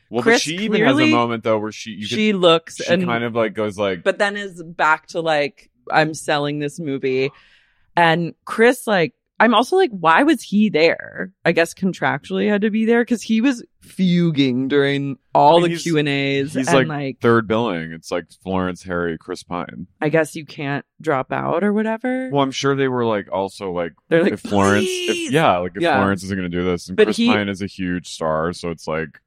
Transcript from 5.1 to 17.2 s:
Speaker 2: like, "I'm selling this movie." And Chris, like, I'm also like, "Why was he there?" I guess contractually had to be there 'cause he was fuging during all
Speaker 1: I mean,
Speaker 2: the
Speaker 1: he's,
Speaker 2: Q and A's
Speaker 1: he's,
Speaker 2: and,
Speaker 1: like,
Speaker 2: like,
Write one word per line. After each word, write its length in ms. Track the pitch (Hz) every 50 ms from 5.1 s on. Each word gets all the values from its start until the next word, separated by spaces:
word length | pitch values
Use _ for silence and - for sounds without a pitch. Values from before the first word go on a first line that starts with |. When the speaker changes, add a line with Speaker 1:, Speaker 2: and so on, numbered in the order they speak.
| - 180
Speaker 2:
like, 500 | 165 160 156 147 147 139 - _ _ _ _ _ _ -
"I'm 240 | - 147 156 156 160
selling 460 | 139 - - 156 147 143 147 147 147
this 200 | 147 143 - -
movie." 500 | 170 147 139 135 135 135 131 131 135 139 - - _ _ _ _ _ _ _ _ _ _ -
And 400 | 175 170 165 160 175 170 160 - _ _
Chris, 400 | - - - 226 240 277 - -
like, 260 | 240 208 185 160 - _ _ _ _ _ -
I'm 160 | - 240 233
also 220 | 208 254 - 359
like, 140 | 381 381 269
"Why 320 | 214 185 165 160 165 196 285
was 180 | 302 320 226
he 300 | - - 190 208 214 208
there?" 640 | 180 151 160 165 - - - 55 - - 180 185 _ _ -
I 80 | 165 170
guess 220 | 165 170 165 -
contractually 720 | - 185 190 170 - 160 135 127 143 - - 190 190 196 208
had 140 | 208 202 202
to 80 | 226
be 140 | 202 220 226
there 180 | 220 233 233 240
'cause 160 | - 240 214 -
he 180 | - 220 220
was 220 | 220 285 254 240 - - _ _ _
fuging 840 | - - - 190 180 175 175 170 170 156 135 139 131 123 127 131 131
during 500 | 147 143 139 139 139 139 139 139 135 - _ _ -
all 220 | 147 143 143 165
Speaker 1:
I 40 | 175
mean, 20 | 175
Speaker 2:
the 60 | 170
Speaker 1:
he's, 120 | 170 165 -
Speaker 2:
Q 160 | 170 165 151
and 100 | 147 147
A's 460 | 139 139 139 139 139 139 139 147 151
Speaker 1:
he's, 140 | 131 131 -
Speaker 2:
and, 80 | -
Speaker 1:
like, 100 | 135 127 -
Speaker 2:
like, 320 | 151 143 143 135 127 _